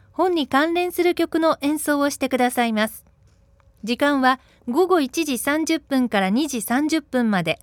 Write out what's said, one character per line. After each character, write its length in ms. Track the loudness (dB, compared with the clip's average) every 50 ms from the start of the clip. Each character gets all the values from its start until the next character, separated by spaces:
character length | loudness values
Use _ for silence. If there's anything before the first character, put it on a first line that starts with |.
| _ _ _
本 240 | -2 0 0 2
に 100 | 0 0
関 260 | 0 0 0 2 2 0
連 200 | 0 -2 -2 -2
す 100 | 0 0
る 140 | 0 0
曲 240 | 0 -2 -2 0 0
の 180 | 2 2 0 0 -2
演 180 | -2 -2 -2
奏 180 | 0 0 0 0
を 120 | 0 -2
し 60 | -2
て 120 | -2 -4 -2
く 100 | 0 0
だ 140 | 0 0 0
さ 120 | 0 0
い 80 | 0 0
ま 140 | 0 -2
す。 180 | -2 -4 -10 -20 _ _ _ _ _ _ _ _ _ _ _ _ _ _ _ -6
時 140 | -4 -2
間 240 | 0 2 2 2 2
は 180 | 2 2 2 0 _ _ _ _ _ -2
午 180 | 0 0 2
後 140 | 4 2 2
一 240 | 2 0 -2 -4 -4
時 140 | -2 -4 -2
三 260 | -2 -2 -2 0 0
十 160 | 0 -2 -2
分 280 | -2 -2 0 0 0 0
か 120 | 0 0
ら 100 | 0 2
二 160 | 0 0 0
時 160 | -2 -4 -6 -4
三 260 | -2 -2 0 0 0
十 140 | -2 -2 -4
分 280 | _ -2 -2 0 0
ま 120 | 0 0 0
で。 160 | -2 -4 -4